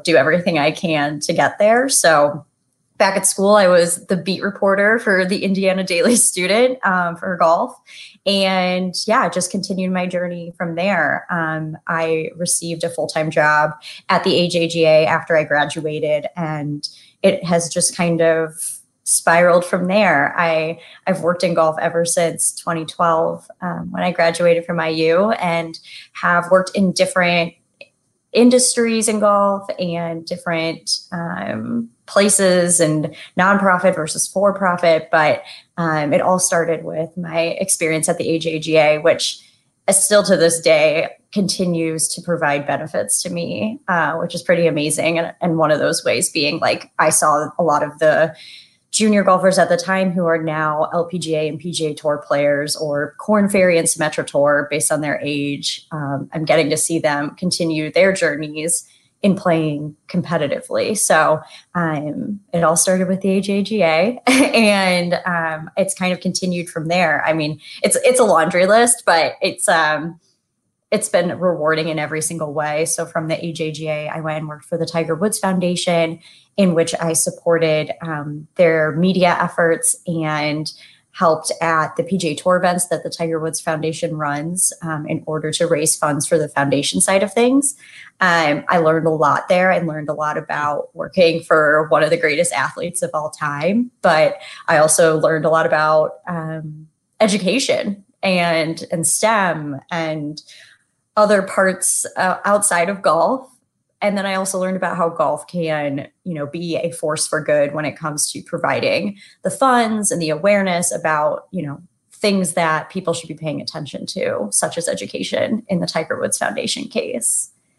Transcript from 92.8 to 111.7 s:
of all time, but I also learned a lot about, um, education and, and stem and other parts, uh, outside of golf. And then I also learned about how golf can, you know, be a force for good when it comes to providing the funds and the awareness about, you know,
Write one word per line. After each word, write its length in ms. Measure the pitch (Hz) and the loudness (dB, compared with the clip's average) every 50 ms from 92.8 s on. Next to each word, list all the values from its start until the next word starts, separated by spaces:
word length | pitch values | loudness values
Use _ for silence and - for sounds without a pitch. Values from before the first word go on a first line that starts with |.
| - 175 180 - | -8 -8 -4 -6
of 80 | 180 165 - | -6 -4 -4
all 180 | 156 151 156 | -4 -6 -6
time, 600 | - - 156 147 143 143 151 175 208 233 247 240 - _ | -6 -6 -6 -6 -4 -2 -2 0 0 0 0 -2 -4 _
but 360 | - 185 165 156 156 147 - - - - - - - - | 2 4 4 6 4 2 2 -2 -10 -18 -18 -10 -2 2
I 80 | 165 151 | 4 4
also 420 | 156 156 - - 175 160 156 156 | 4 4 6 4 4 4 4 4
learned 240 | 156 156 160 156 151 | 2 2 2 2 2
a 60 | 160 | 2
lot 160 | 160 160 160 | 2 2 2
about, 540 | 170 170 156 156 156 156 156 156 151 - - _ - | 2 2 2 2 4 4 4 2 0 -2 -8 _ -8
um, 600 | 175 165 160 160 160 160 156 156 151 156 156 - _ _ _ _ _ - | -8 -6 -6 -6 -8 -8 -10 -12 -14 -16 -18 -20 _ _ _ _ _ 0
education 840 | 220 214 190 214 175 180 196 262 269 - - - - - 202 - - _ _ _ - | 2 2 2 0 0 0 0 0 0 0 -2 -2 -2 -4 -6 -8 -12 _ _ _ -2
and, 640 | 196 185 180 175 170 165 165 160 160 165 160 - - | 0 0 2 2 2 0 0 0 -2 -6 -8 -8 -6
and 140 | - 165 160 | -4 -4 -2
stem 760 | - - - - 214 226 208 196 180 156 156 151 147 139 135 - _ | -2 -2 0 2 2 2 2 2 0 -2 -4 -6 -8 -8 -10 -10 _
and 500 | 175 170 165 160 156 156 147 147 151 151 - - - - - - _ _ _ _ _ _ _ _ _ 214 | -6 -4 -4 -4 -4 -6 -8 -8 -10 -12 -16 -20 -20 -20 -20 -20 _ _ _ _ _ _ _ _ _ 2
other 240 | 214 202 208 196 | 4 4 4 2
parts, 640 | 190 190 - - 190 185 180 185 - - - - - - - | 0 -2 -2 0 0 0 0 0 -2 -2 -2 -4 -6 -6 -4
uh, 220 | - 180 185 180 - - | -2 -2 -2 -2 -2 0
outside 440 | 196 202 208 208 - 180 170 170 185 | 0 0 2 2 0 0 0 0 0
of 120 | 202 190 | -2 -2
golf. 480 | - 190 156 165 165 190 247 262 - - _ _ _ _ _ _ _ _ _ _ | 0 2 2 4 2 2 0 -2 -6 -12 _ _ _ _ _ _ _ _ _ _
And 160 | - 208 196 202 | -4 -2 -2 -2
then 80 | 190 | -2
I 100 | 196 190 | -2 -2
also 240 | 190 190 190 - 185 | -2 -4 -4 -4 -2
learned 180 | 185 185 190 185 | -2 -2 -2 -2
about 200 | 185 170 - 175 | -4 -4 -2 -2
how 120 | 175 165 | -2 -2
golf 380 | 165 - 156 143 147 147 - - | 0 0 0 0 -2 -4 -6 -8
can, 640 | - 180 165 160 156 151 147 143 139 139 - - _ _ _ | -6 -4 -2 -2 -2 -2 -2 -4 -4 -6 -8 -10 _ _ _
you 80 | 185 170 | -10 -8
know, 120 | 151 143 | -8 -8
be 300 | 139 143 170 175 170 160 | -8 -8 -8 -6 -4 -4
a 160 | 135 - 170 | -4 -4 -6
force 340 | 165 - - 151 151 151 - | -6 -6 -4 -4 -2 -2 -4
for 160 | - - 156 | -4 -4 -4
good 320 | 147 - 151 147 143 143 - | 0 0 2 2 2 0 -2
when 120 | 156 151 | -4 -6
it 120 | 139 - - | -6 -6 -6
comes 340 | 160 156 147 151 - - - | -8 -6 -4 -4 -4 -6 -6
to 100 | 160 - | -10 -10
providing 760 | - - 165 - 147 135 120 - - 95 135 190 208 202 - - - _ _ | -8 -6 -2 -2 -2 0 0 0 0 0 0 -2 -4 -8 -10 -16 -20 _ _
the 80 | - 185 | -6 -6
funds 640 | 185 - 269 262 247 240 233 220 220 214 208 196 | -2 2 2 4 4 4 2 2 0 -2 -2 -2
and 100 | - 170 | -2 -2
the 80 | 170 151 | -2 -2
awareness 640 | 156 151 165 202 208 202 196 190 175 170 180 - - | -2 0 2 2 2 4 2 0 0 0 -2 -2 -4
about, 540 | 175 160 160 156 151 151 151 - - - _ | -2 -2 0 0 2 2 0 -2 -4 -8 _
you 140 | - 185 147 | -8 -8 -6
know, 160 | 143 | -6